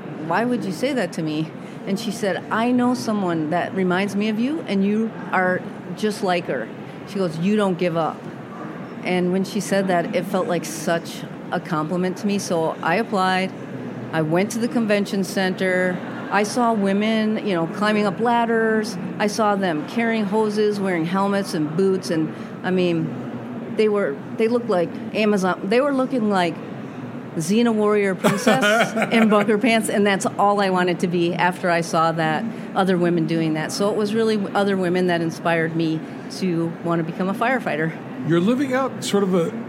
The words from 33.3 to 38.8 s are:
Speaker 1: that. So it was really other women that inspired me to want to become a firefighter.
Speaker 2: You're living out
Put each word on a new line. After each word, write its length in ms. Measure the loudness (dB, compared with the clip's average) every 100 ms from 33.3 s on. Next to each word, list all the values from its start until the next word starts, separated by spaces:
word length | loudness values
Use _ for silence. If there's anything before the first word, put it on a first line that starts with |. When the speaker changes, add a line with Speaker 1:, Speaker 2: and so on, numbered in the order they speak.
| 0 0
Speaker 1:
that. 180 | -2 -4
So 180 | -2 0
it 60 | 0
was 180 | 0
really 260 | 0 2 0 0
other 220 | 0 2 2
women 320 | 2 2 2
that 120 | 0
inspired 540 | -2 -2 0 0 0
me 240 | 0 0 -2 -6 -12 -10 -4
to 340 | -2 0 -2 -4
want 160 | -2 0
to 40 |
become 240 | -2 -2 -2
a 60 |
firefighter. 580 | 0 0 0 -2 -2 -2 -4 -10 -6 0
Speaker 2:
You're 120 | 2
living 340 | 4 2 0
out 280 | 0